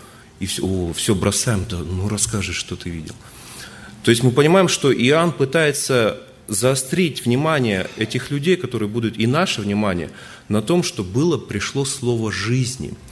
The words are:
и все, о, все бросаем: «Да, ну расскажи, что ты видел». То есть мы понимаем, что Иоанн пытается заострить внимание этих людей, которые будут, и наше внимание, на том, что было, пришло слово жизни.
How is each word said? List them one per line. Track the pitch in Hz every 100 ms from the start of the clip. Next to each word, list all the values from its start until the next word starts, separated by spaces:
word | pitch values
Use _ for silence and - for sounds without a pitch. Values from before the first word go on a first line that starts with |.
| - - - -
и | 92
все, | - 92
о, | 95 85
все | 80 -
бросаем: | 95 107 98 - 104 90
«Да, | 87
ну | 82 92 101
расскажи, | 104 - 107 90
что | 85 -
ты | 90 90
видел». | 85 78 - - - - - - - - -
То | -
есть | 117
мы | 131
понимаем, | 127 151 190 175
что | - 139
Иоанн | 110 120 156 170
пытается | 131 135 165 151 143 - 131 107 - - - -
заострить | 104 127 135 - 180 175 127
внимание | 120 123 156 151 120 95 90 -
этих | 110 127 -
людей, | 143 151 180
которые | - 113 104
будут, | 113 110 110
и | 110
наше | 147 185 -
внимание, | 101 104 104 87 76 - - - -
на | 104
том, | 107 175
что | 175 -
было, | 90 110 170 131
пришло | - 104 - 139
слово | 135 - 120 117 110
жизни. | 95 110 127 120 - - - -